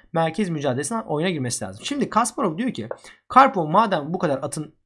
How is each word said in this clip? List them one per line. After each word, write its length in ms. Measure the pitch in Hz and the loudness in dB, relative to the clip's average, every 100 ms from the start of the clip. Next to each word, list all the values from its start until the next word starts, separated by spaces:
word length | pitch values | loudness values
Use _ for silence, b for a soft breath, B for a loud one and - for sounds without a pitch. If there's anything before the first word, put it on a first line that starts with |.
| B | B
merkez 360 | 165 165 160 190 | 0 0 0 0
mücadelesinden 540 | 156 139 123 - 226 | 0 0 0 -2 -4
oyuna 260 | - 151 185 | -2 0 0
girmesi 360 | 160 127 - 95 | 0 -2 -4 -8
lazım. 200 | 98 - | -8 -6
Şimdi 240 | 285 208 | -2 0
Kasparov 480 | 214 233 - 214 156 | 2 0 0 -2 -2
diyor 160 | 247 | -4
ki, 160 | - 113 B B B _ | -4 -8 B B B _
"Karpov 400 | 254 269 269 151 | 6 6 4 2
madem 460 | 185 220 175 143 | 4 4 0 -2
bu 60 | 180 | -2
kadar 180 | 170 135 | 0 0
atın 380 | 143 156 151 _ | -4 -8 -10 _